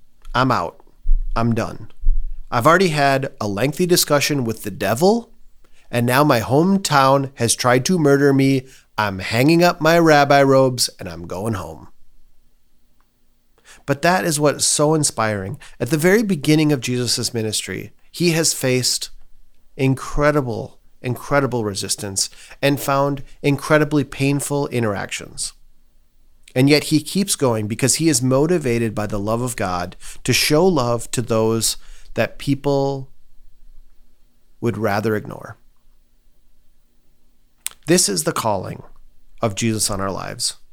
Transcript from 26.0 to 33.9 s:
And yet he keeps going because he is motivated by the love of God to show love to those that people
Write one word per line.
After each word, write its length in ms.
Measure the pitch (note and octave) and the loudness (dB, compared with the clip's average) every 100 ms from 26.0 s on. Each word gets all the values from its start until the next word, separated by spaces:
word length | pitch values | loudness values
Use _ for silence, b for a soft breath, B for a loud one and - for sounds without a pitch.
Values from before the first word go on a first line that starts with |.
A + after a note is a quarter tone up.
| _ _ _ - - | _ _ _ -20 -6
And 160 | B2+ C#3 | 2 4
yet 160 | D3 | 4
he 160 | - D3+ | 2 -2
keeps 360 | D3+ F#3+ G3 - | 0 -4 -2 -2
going 320 | C3 A2 G#2 | 0 0 -4
because 280 | A2 B2+ - | -2 0 2
he 120 | D#3+ | 2
is 140 | B2+ | 2
motivated 720 | B2+ C3 D#3+ F3 C#3 A#2 A2+ | 2 2 2 0 0 -2 -2
by 120 | G#2 G#2 | -4 -4
the 140 | G#2 | -4
love 220 | G#2 A#2 | -2 -2
of 140 | B2+ A2+ | -4 -4
God 380 | G2 F2+ F2+ - B B | -4 -4 -6 -10 B B
to 80 | - | -2
show 340 | - - D3+ F#3+ | 0 2 4 4
love 420 | D3+ A#2+ A#2+ - | 2 0 -2 -4
to 100 | - | -6
those 540 | A2 A2+ A2 A2+ G#2+ - b b b | -2 0 2 0 -2 -4 b b b
that 240 | - A2 - | -4 -4 -4
people 720 | D3 C#3 C#3+ C#3 C#3 C3+ C3 - - - - - - - - | -4 -2 0 0 0 -4 -10 -16 -18 -18 -18 -18 -18 -18 -20